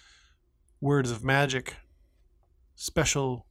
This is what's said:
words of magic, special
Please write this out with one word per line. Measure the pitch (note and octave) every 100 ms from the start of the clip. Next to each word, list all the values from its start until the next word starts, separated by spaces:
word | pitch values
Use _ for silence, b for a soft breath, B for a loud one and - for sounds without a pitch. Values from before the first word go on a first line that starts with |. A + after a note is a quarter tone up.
| b b b b _ _ _ _
words | C#3 C#3+ B2+
of | A2+
magic, | C3 C#3 C#3+ C3 - - - _ _ _ _ _ _ _ _
special | - - - C#3 C#3+ C3+ A#2+ -